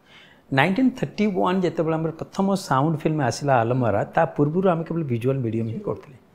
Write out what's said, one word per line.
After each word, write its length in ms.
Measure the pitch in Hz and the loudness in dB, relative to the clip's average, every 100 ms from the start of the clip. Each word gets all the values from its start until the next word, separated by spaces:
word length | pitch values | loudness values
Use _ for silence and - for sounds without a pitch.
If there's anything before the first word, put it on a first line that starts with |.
| _ - - - _ | _ -20 -20 -20 _
ନାଇଣ୍ଟିନ୍ 380 | 135 160 196 262 | 2 2 4 0
ଥର୍ଟି 360 | - 156 - 208 | 0 -6 0 0
ୱାନ୍ 340 | 185 190 190 | 2 0 2
ଯେତେବେଳେ 340 | 170 165 160 160 | 0 0 0 0
ଆମର 160 | 160 | -2
ପ୍ରଥମ 440 | 160 143 - 196 190 | -6 -8 -2 0 0
ସାଉଣ୍ଡ 420 | - 131 151 151 | 0 2 2 0
ଫିଲ୍ମ 240 | 170 156 | -2 0
ଆସିଲା 380 | 123 - 143 127 | 0 0 2 2
ଆଲମରା, 440 | 113 127 117 101 | 4 2 2 0
ତା 220 | 143 - 165 | 0 0 0
ପୂର୍ବରୁ 440 | - 147 175 190 | 2 0 2 0
ଆମେ 140 | 165 | 0
କେବଳ 200 | 165 165 | -2 -6
ଭିଜୁଆଲ 340 | 147 117 127 135 | -4 -2 0 -2
ମିଡ଼ିୟମ 300 | 117 113 113 | -2 -2 -4
ହିଁ 120 | 113 | -6
କରୁଥିଲେ। 380 | 113 110 - - _ | -8 -8 -12 -20 _